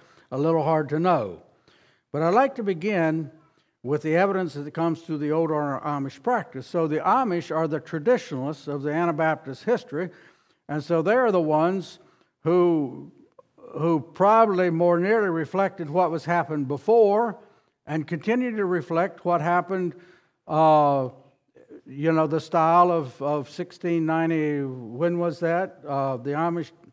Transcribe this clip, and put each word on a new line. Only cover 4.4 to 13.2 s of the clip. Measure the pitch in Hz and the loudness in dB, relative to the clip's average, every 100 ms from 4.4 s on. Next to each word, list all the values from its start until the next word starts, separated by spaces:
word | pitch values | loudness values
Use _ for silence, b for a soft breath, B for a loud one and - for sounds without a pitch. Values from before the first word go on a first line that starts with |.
| 175 | -4
that | 143 147 | -8 -10
comes | 160 165 160 | -4 -2 -2
through | - 151 | -6 -6
the | 147 | -2
Old | 156 165 | 0 0
Order | 151 143 135 | 0 -2 -4
Amish | 151 143 135 - | -4 -4 -6 -6
practice. | 240 233 - 131 - | -2 -2 -2 -12 -6
So | 175 160 | -2 0
the | 151 | 0
Amish | 180 247 240 170 - | 2 2 2 -2 -2
are | 160 160 | -2 -2
the | 147 | -4
traditionalists | - 165 147 247 - 135 139 147 147 | -6 -4 0 0 0 -8 -6 -8 -8
of | 143 | -6
the | 147 | -4
Anabaptist | 156 170 151 160 151 139 131 | -2 -2 0 0 -2 -6 -8
history, | 214 240 - 147 180 b b b b b b | -2 -2 -2 -8 -8 b b b b b b
and | 147 | -6
so | 139 165 | -2 0
they | 160 | 2
are | 247 240 | 2 2
the | 185 | 2
ones | 156 151 165 190 160 - b b b _ | 2 2 2 0 -6 -16 b b b _
who, | 156 180 175 165 135 139 143 - | 0 2 4 2 -2 -8 -18 -20